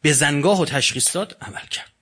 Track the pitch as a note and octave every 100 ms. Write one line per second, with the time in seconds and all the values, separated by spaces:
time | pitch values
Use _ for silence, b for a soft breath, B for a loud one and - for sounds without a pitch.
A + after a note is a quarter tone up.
0 | D3+ C#3 D3 C#3+ D#3 G3 C#3+ C3+ - B2+
1 | - F3 G#3 - - G2 - - - _